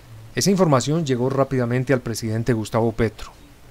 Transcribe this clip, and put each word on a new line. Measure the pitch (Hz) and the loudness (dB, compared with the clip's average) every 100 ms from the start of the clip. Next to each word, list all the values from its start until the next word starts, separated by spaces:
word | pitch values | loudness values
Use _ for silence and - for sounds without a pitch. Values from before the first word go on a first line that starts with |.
| - - - - | -20 -20 -10 -2
Esa | 135 | 2
información | 190 180 135 123 160 147 | 4 4 4 2 0 0
llegó | 123 127 | 0 0
rápidamente | 131 131 131 120 123 127 | 0 0 0 0 0 0
al | 131 | 0
presidente | - 110 110 110 113 | -2 -6 -4 -2 0
Gustavo | 113 104 117 113 | 0 0 0 0
Petro | 107 110 - - - - - - | 0 -2 -2 -14 -18 -20 -20 -20